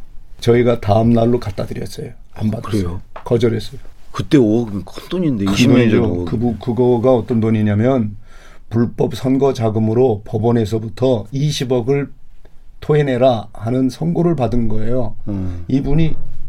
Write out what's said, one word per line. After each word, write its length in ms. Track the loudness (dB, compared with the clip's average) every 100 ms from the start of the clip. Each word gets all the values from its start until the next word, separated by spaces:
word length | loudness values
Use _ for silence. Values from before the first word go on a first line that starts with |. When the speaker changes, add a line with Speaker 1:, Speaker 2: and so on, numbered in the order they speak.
| -12 -12 -14 -4
Speaker 1:
저희가 400 | 2 4 4 0
다음 300 | 2 4 4
날로 260 | 4 4 0
갖다 260 | -2 -6 -8
드렸어요. 460 | -8 -10 -10 -12 -14 -16
안 160 | -6 -4
받았어요. 300 | -4 -4 -4
Speaker 2:
그래요? 200 | -4 -6 -12 -12
Speaker 1:
거절했어요. 560 | -2 0 2 0 -6 -10 -14 -14 -12
Speaker 2:
그때 260 | -8 2 4
오억이면 480 | 4 2 0 -6 -8
큰 240 | -14 -8
돈인데, 360 | -2 -2 0 -2
Speaker 1:
큰 80 |
Speaker 2:
이십 160 | 2 4
년 180 | 6 4
전 120 | 4
Speaker 1:
돈이죠. 120 | 2 -2
Speaker 2:
오억. 60 | -4
Speaker 1:
그부-, 320 | -2 -2 -4
그거가 560 | -4 0 2 4 4 2
어떤 240 | 2 0
돈이냐면 760 | 2 2 2 2 2 2 -2 -6 -16 -20 -20 -18 -6
불법 460 | -2 -2 0 -4 -2
선거 380 | 0 2 2
자금으로 680 | 0 0 0 0 2 2 0 -4
법원에서부터 1000 | -2 2 2 0 -2 -6 -2 0 0 -2
이십억을 800 | -2 -2 -2 -2 -2 0 0 -2 -10 -16 -16 -16 -16 -18 -12
토해내라 680 | 0 2 2 4 4 2 -4
하는 360 | -8 -2 0 0
선고를 460 | -2 -2 0 0 2
받은 320 | 2 2 2
거예요. 460 | 2 2 2 0 -2 -2
Speaker 2:
음. 380 | -2 -4 -4 -2
Speaker 1:
이분이 480 | 0 2 4 6 4 4 2